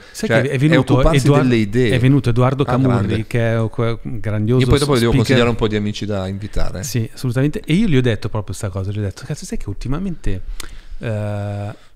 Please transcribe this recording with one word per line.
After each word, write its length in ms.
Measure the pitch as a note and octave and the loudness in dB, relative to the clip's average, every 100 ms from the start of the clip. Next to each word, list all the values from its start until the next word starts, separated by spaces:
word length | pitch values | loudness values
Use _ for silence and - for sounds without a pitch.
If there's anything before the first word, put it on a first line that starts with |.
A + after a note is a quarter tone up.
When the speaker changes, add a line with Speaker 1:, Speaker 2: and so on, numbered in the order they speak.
| - | -8
Speaker 1:
Sai 160 | - A3 | -8 0
Speaker 2:
cioè, 120 | A2+ | 0
Speaker 1:
che 80 | C3 | 0
è 80 | C3+ | 0
venuto 360 | D3+ C3 C3 | 2 4 4
Speaker 2:
è 20 | B2 | 2
occuparsi 280 | C#3+ C#3+ C3 | 4 4 4
Speaker 1:
Eduardo, 220 | C#3+ B2+ | 4 4
Speaker 2:
delle 140 | A#2 | 2
idee. 300 | G#2 A#2+ B2 | 2 2 2
Speaker 1:
è 80 | A#2 | 2
venuto 300 | B2+ C#3 A#2+ | 4 4 2
Eduardo 340 | B2 B2+ C3 | 2 2 2
Speaker 2:
Ah, 20 | C3 | 0
Speaker 1:
Camurri, 400 | B2+ C3+ A#2+ G2 | 2 2 2 0
Speaker 2:
grande. 200 | A2 A2 | -2 -2
Speaker 1:
che 280 | A#2+ A#2 A2+ | -2 0 0
è 140 | A2 | -2
que-, 300 | - A2+ A#2 | -2 -4 -2
un 160 | C#2 A#2 | -6 -6
grandioso 440 | - G#2 G#2 B2+ | -4 -2 2 2
Speaker 2:
Io 40 | B2+ | 4
poi 100 | C#3+ | 4
dopo 120 | C#3+ | 4
devo 180 | C3 A#2 | 2 4
Speaker 1:
speaker. 40 | C3 | 4
Speaker 2:
consigliare 320 | A2 B2+ A#2+ | 4 4 4
un 60 | A2 | 2
po' 120 | A2+ | 0
di 60 | G#2 | 0
amici 280 | G#2 G2+ G2+ | -2 -4 -4
da 220 | G2+ F#2 | -4 -4
invitare. 560 | G2 G2+ - - F2+ | -6 -4 2 2 0
Speaker 1:
Sì, 260 | - A#2+ A2 | -4 -4 -4
assolutamente. 480 | - B2+ A#2+ C#3+ G#3 | -6 -4 0 0 -2
E 120 | - | -2
io 140 | E3 A3+ | 0 4
gli 80 | C3+ | 2
ho 60 | |
detto 260 | B2 G#2 G#2+ | 2 0 -2
proprio 240 | G#2+ G2+ | -6 -6
sta 160 | G2 G#2 | -6 -6
cosa, 220 | G2 F#2+ | -6 -6
gli 80 | G#2 | -4
ho 20 | |
detto, 220 | G2+ - - | -6 -6 -10
"Cazzo, 200 | D3+ F#3+ | -10 -8
sai 120 | A3 | -6
che 120 | - | -6
ultimamente, 720 | F#2+ A#2 D3 G3 D#3+ - F#2+ - - - - - - | -6 -4 -4 -4 -2 -2 -2 -2 -6 -8 -10 -12 -8
eh, 760 | A#2+ G#2+ G#2 G#2 G2+ G2+ G2+ - - | -6 -4 -4 -4 -6 -6 -8 -10 -18